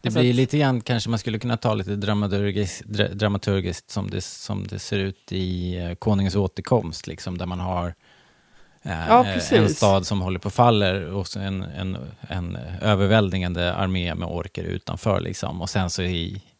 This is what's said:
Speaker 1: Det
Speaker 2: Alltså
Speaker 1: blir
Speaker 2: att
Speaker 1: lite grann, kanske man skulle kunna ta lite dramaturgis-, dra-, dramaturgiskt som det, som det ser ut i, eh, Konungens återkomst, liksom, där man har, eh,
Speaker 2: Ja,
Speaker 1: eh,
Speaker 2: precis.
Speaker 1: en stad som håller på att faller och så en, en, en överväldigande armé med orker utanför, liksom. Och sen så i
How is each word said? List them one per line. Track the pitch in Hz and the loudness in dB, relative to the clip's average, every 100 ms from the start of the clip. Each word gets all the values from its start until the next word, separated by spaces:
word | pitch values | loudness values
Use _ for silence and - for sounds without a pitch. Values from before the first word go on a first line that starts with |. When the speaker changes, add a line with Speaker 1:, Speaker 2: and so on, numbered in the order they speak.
Speaker 1:
Det | 123 | 0
Speaker 2:
Alltså | 110 | 4
Speaker 1:
blir | 123 | 4
Speaker 2:
att | 120 | 4
Speaker 1:
lite | 131 147 | 2 4
grann, | 143 123 | 2 2
kanske | - 120 113 | 0 -2 0
man | 113 | -2
skulle | - 107 | -2 -4
kunna | 120 117 | -2 0
ta | 123 | 0
lite | 107 92 | 0 -2
dramaturgis-, | 104 101 104 104 101 101 98 98 - - | -4 0 0 2 0 0 0 -2 -4 -6
dra-, | 104 104 | 0 0
dramaturgiskt | 101 104 101 - 98 92 87 _ | 2 0 0 0 0 0 -6 _
som | - 98 | -6 -4
det, | 98 | -6
som | - - - 101 95 | -6 -12 -8 -6 -6
det | 95 | -8
ser | - 101 | -4 -2
ut | 95 95 - | -2 -6 -8
i, | 92 92 90 90 90 | -4 -2 -2 -4 -4
eh, | 87 | -6
Konungens | 87 - 101 98 101 | -4 0 2 2 2
återkomst, | 95 - - 123 87 80 - | 0 -4 0 0 0 -10 -12
liksom, | 82 - 90 | -10 -8 -6
där | 90 | -6
man | 90 | -4
har, | 90 90 87 87 _ _ _ _ _ - - _ | -2 -2 -4 -8 _ _ _ _ _ -20 -20 _
eh, | - 82 82 | -8 -6 4
Speaker 2:
Ja, | 233 101 | 6 6
Speaker 1:
eh, | |
Speaker 2:
precis. | 98 - | 0 4
Speaker 1:
en | 254 104 | 4 4
stad | - 104 98 90 | 4 6 4 2
som | 101 | -2
håller | 92 92 | -2 -4
på | 101 | -2
att | |
faller | - 120 110 98 98 80 | 4 6 6 4 0 -2
och | 98 92 | -4 -4
så | 101 | -6
en, | 98 95 | -4 -4
en, | 92 69 95 92 - - | -6 -6 -6 -6 -10 -14
en | - 92 85 90 69 90 | -8 -6 -6 -8 -8 -2
överväldigande | 107 101 98 110 98 95 90 87 87 | 4 4 6 6 4 0 -2 0 0
armé | 90 95 92 87 | 0 0 0 -2
med | 85 85 | -4 -4
orker | 85 85 - | -6 -6 -8
utanför, | 85 90 - 87 113 95 | -6 -6 -6 -4 0 0
liksom. | 85 - - 90 | 0 -6 -6 -6
Och | 87 | -4
sen | 101 90 | -2 -2
så | - | -2
i | 90 87 85 95 - _ | -4 -4 -6 -10 -16 _